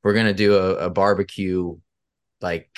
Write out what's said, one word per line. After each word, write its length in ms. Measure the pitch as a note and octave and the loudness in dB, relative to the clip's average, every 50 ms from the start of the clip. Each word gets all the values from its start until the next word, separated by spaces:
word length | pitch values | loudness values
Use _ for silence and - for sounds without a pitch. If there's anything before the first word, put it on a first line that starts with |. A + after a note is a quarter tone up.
| - | 0
we're 100 | G#2 G#2 | 0 2
gonna 200 | A2+ A2 G#2+ G2 | 2 2 0 2
do 200 | G2 G#2 G2+ G2+ | 2 2 4 4
a, 300 | G2 F#2 F#2+ F#2 - F2 | 4 2 0 -2 -2 -4
a 40 | F2 | -4
barbecue, 840 | E2+ G2 G2 G#2 G2+ F#2 G2 - - - G2 F#2 F#2 F#2 F2 F2 E2 - _ _ _ _ _ _ _ _ _ _ _ _ | -2 0 2 2 2 0 -2 -6 -6 -6 -4 -4 -2 -4 -4 -6 -8 -12 _ _ _ _ _ _ _ _ _ _ _ _
like, 280 | - F2+ F2 E2 - _ - | -6 -6 -6 -6 -8 _ -14